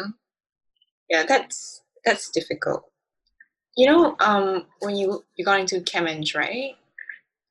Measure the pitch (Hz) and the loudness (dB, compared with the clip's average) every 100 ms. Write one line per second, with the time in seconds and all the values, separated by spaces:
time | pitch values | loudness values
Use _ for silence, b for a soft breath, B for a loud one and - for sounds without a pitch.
0 | 202 - _ _ _ _ _ _ _ _ | -10 -14 _ _ _ _ _ _ _ _
1 | - 165 160 269 - - - - _ _ | -2 0 2 0 0 -12 -16 -20 _ _
2 | 233 226 - - - - - - - _ | -2 -2 -2 -6 -4 -6 -4 -6 -8 _
3 | _ _ _ _ _ _ _ - 262 330 | _ _ _ _ _ _ _ 4 6 6
4 | 320 - 208 202 196 185 - _ 202 202 | 6 4 2 2 0 -2 -6 _ -6 -2
5 | 190 190 - - 185 196 185 185 175 175 | -2 -4 -8 -6 0 0 0 -4 -4 -2
6 | 165 156 151 151 175 233 269 - _ - | -2 -2 -4 -4 -4 -4 -8 -12 _ -20
7 | B B _ _ _ | B B _ _ _